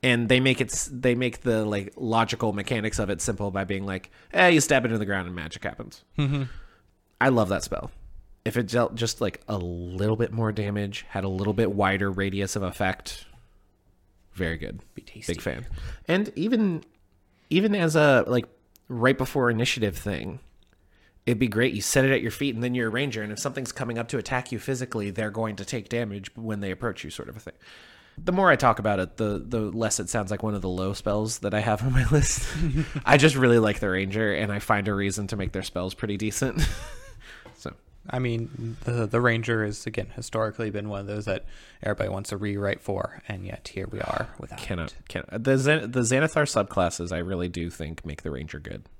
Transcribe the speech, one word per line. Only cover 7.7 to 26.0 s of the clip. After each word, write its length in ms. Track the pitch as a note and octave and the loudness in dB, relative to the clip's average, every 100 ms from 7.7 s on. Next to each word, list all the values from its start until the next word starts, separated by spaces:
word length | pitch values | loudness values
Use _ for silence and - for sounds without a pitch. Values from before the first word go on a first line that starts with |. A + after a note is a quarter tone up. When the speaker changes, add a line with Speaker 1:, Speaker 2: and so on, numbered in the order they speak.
| - - - - - - - - | -6 -8 -12 -18 -18 -20 -8 -4
Speaker 1:
If 120 | A2 | -2
it 100 | G#2 | 0
dealt 260 | A#2 A#2 | 2 0
just, 280 | A2+ A#2 - | 0 -4 0
like, 200 | G#2+ - - | -2 -4 -6
a 100 | G#2 | -6
little 580 | F2 F2 F2 F#2 G#2 A2 | -4 -6 -8 -2 0 2
bit 160 | A#2 | 0
more 200 | A2 A2+ | 0 -2
damage, 520 | G#2+ G2+ G2+ G2+ G2+ - | 0 -2 -2 -4 -6 -8
had 140 | G2+ | -6
a 40 | F#2+ | -4
little 240 | F#2+ G2+ | -2 0
bit 180 | G#2 A2 | 2 2
wider 400 | G2 G2 F#2+ G2+ | 4 2 2 0
radius 440 | F#2 G2 F#2+ G2 - | 0 -2 0 -2 -2
of 60 | |
effect, 640 | F#2+ - F#2+ F2+ - - - - - _ _ _ _ _ _ _ _ - | -4 0 0 0 -6 -12 -14 -20 -20 _ _ _ _ _ _ _ _ -4
very 220 | F2 E2 | -4 -4
good. 240 | - - - | -6 -10 -14
Speaker 2:
Be 80 | - | -18
tasty. 320 | - - - | -18 -16 -6
Speaker 1:
Big 80 | E2+ | -6
fan. 240 | - C2 A#2+ - - - - | -4 -6 -8 -8 -8 -12 -2
And 240 | F3 G#3+ - | 0 0 -2
even, 480 | F#3 A#3+ G#3 E3 - _ _ _ _ _ _ | 0 2 2 0 -8 _ _ _ _ _ _
even 240 | F3 G#3 | 2 4
as 220 | G#3 E3 D#3 | 4 4 6
a, 280 | D3+ C3 - | 8 8 6
like, 180 | B2 A#2 _ _ _ _ | 2 0 _ _ _ _
right 300 | B2 B2 C3+ | 2 4 4
before 320 | B2+ D3 B2 | 2 2 2
initiative 480 | A2+ B2 - G#2+ - | 4 0 2 0 -2
thing, 420 | - F2 A#1+ B2+ - _ _ _ _ _ _ _ - | -4 -4 -6 -12 -16 _ _ _ _ _ _ _ -2
it'd 140 | A#2 | 0
be 80 | B2 | 2
great. 260 | G#2+ B2+ | 2 2
You 80 | G#2 | 0
set 240 | - C#3 C3+ | 0 4 4
it 60 | |
at 100 | C3+ | 4
your 80 | A2+ | 0
feet, 220 | - C#3+ | -2 -4
and 100 | A2+ | -2
then 120 | B2 B2 | -2 0
you're 120 | A#2 | 0
a 40 | |
ranger, 320 | A2+ C#3+ A2 | 0 -2 -4
and 80 | G#2 | -6
if 80 | G#2 | -4
something's 320 | C#3 C3+ B2+ | -6 -4 -8
coming 260 | - B2 A#2 | -6 -4 -4
up 120 | A#2 | -4
to 100 | C3+ | -4
attack 320 | G#2+ B2+ - | -2 -4 -2
you 80 | A2+ | -8
physically, 500 | - C3 B2+ A#2+ G2+ | -4 -4 -4 -4 -4
they're 220 | G2 G#2+ | -2 -4
going 240 | G#2 A2+ G#2 | -2 -4 -4
to 100 | G2 | -6
take 240 | B2 G2+ | -6 -4
damage 400 | A#2 | -4